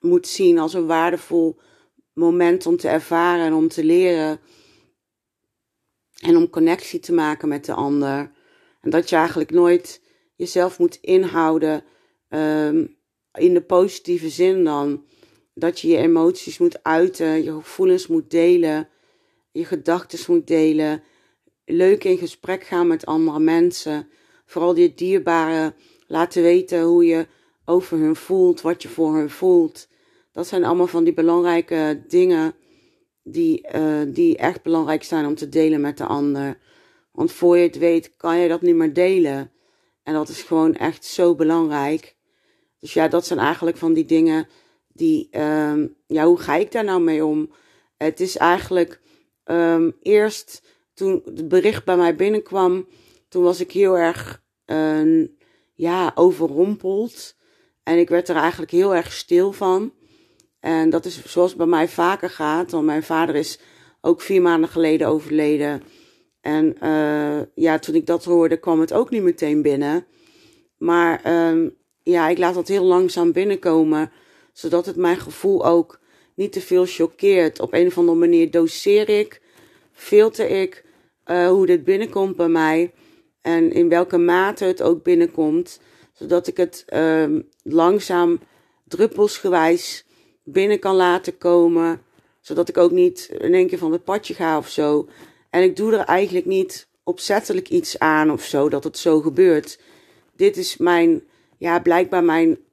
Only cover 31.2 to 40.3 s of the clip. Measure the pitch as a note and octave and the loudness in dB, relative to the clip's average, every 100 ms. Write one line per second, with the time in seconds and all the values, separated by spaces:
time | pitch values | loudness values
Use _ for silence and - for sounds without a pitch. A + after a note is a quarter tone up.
31.2 | E3 E3+ F3 E3+ E3+ E3 D3+ D3 - F3 | 2 2 2 0 -2 -2 -2 -4 -2 2
32.2 | F3+ E3+ D#3+ - _ _ _ _ _ _ | 2 2 0 -6 _ _ _ _ _ _
33.2 | - - E3 D#3+ - - D#3 D3+ D3 C3 | -12 -4 -2 -2 -4 -4 -2 -2 -4 0
34.2 | E3+ D#3+ D3 F3+ - E3 D3+ D#3 - E3 | 0 2 -2 -4 -2 -2 0 -4 -4 -4
35.2 | D3 D3+ D3 D3 D#3+ D3+ C#3+ C#3+ - C#3 | -4 -6 -4 0 2 0 -2 -6 -6 -4
36.2 | C#3+ C#3 C#3 C#3 _ _ _ _ _ - | -2 -2 -6 -10 _ _ _ _ _ -6
37.2 | E3 - F3 F3 F3 C#3+ E3+ E3 D#3+ _ | -6 0 2 4 2 0 0 0 -2 _
38.2 | E3+ E3+ F3 E3+ F3 E3 D#3+ D3 F3+ F#3+ | -4 0 0 0 2 2 2 0 2 2
39.2 | D#3+ C#3 C#3 _ _ _ _ _ - D#3 | 0 -2 -10 _ _ _ _ _ -6 -6
40.2 | D3+ | -6